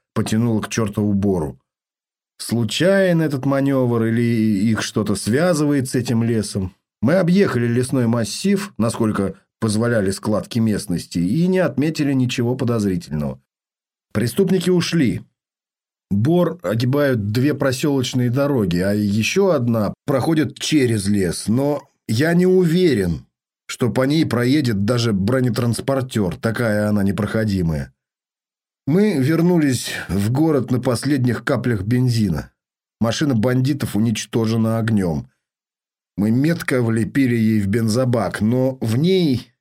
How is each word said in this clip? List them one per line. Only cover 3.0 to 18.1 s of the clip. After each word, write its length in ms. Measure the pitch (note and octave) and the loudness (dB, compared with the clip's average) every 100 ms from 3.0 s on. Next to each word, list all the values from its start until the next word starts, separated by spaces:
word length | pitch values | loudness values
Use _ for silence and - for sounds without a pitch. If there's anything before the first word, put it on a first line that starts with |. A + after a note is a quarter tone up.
| F#3 E3+ | 4 2
этот 220 | D#3 C#3 C3+ | 0 -2 -2
манёвр 580 | C#3 C#3 C3+ B2 A#2+ A2+ | 0 2 2 2 2 0
или 160 | A2+ A#2+ A#2 A2 G#2 A2 | 2 2 2 2 2 0
их 100 | G#2 | 0
что-то 340 | - A#2 G#2 F#2+ | -2 -2 -2 -2
связывает 760 | - B2+ F3+ D#3 D3+ C#3+ B2+ | 0 0 2 2 0 0 0
с 60 | B2+ | -2
этим 280 | A#2 A2+ | -2 0
лесом. 520 | A2+ A2+ G2+ G#2 F2+ - _ - | 0 -2 -2 -6 -8 -10 _ -4
Мы 140 | A2+ F#3 | 0 2
объехали 520 | E3+ F#3 F3 B2 A#2+ | 2 2 2 2 0
лесной 400 | A#2+ B2+ C3+ A#2 | 0 0 0 0
массив, 640 | A#2 G#2+ - G3 G3 - - | 0 -2 -2 0 0 -2 -2
насколько 580 | A#2 - A2 G#2 F#2+ - _ - | -2 0 0 0 -4 -6 _ -4
позволяли 520 | A2+ G#2 A#2+ A#2 F#2+ | -2 0 0 0 0
складки 480 | G2 A2 G#2 - A#2+ | -2 -2 -2 -2 0
местности, 600 | A2+ F#2+ - E2+ - F2 | 0 0 -2 -6 -4 -2
и 280 | F2 D#3 F3+ | 0 0 2
не 120 | F#3 | 2
отметили 540 | D#3+ C3 D3+ D#3 C#3+ | 0 0 -2 0 0
ничего 420 | C3+ B2+ B2+ A#2+ B2+ | 0 0 0 -2 -2
подозрительного. 840 | A#2+ A#2 G2+ F2+ E2 D2+ C#2+ C2 _ _ _ _ _ _ _ | -2 0 0 -2 -4 -6 -6 -8 _ _ _ _ _ _ _
Преступники 580 | - A#2+ - F#3 F#3 F3 | -4 -2 0 0 2 2
ушли. 520 | F3+ E3+ E3+ A#2+ E2+ - _ _ _ _ _ _ _ - | 0 2 0 0 -2 -8 _ _ _ _ _ _ _ -4
Бор 500 | G2+ B2+ E3+ E3+ - | 0 2 2 2 -2
огибают 680 | F2 A#2 B2 C#3+ C#3+ B2 G2+ | -4 -2 0 0 0 0 -2
две 220 | A2 C#3 | 0 0
просёлочные 760 | C3 C#3 B2+ D#3 C#3 B2+ | 0 -2 0 0 0 0